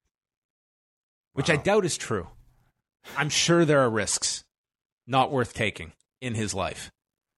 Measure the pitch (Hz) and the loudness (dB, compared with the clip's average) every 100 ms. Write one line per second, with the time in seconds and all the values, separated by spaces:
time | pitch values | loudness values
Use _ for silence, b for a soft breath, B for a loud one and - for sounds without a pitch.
0 | _ _ _ _ _ _ _ _ _ _ | _ _ _ _ _ _ _ _ _ _
1 | _ _ _ - 139 160 185 214 170 - | _ _ _ -4 0 2 2 2 2 -4
2 | - 107 85 - _ _ _ _ _ _ | -4 -6 -6 -16 _ _ _ _ _ _
3 | - - 147 - - 170 151 147 127 110 | -12 -4 -2 0 4 4 6 4 4 2
4 | 95 - - - - _ _ _ _ _ | -2 -2 -2 -6 -10 _ _ _ _ _
5 | - 131 127 131 117 - 107 - 87 - | -2 0 2 0 -2 -2 -4 -4 -12 -18
6 | _ _ 127 107 107 95 85 - - _ | _ _ -6 -4 -4 -2 -4 -6 -14 _
7 | _ _ _ | _ _ _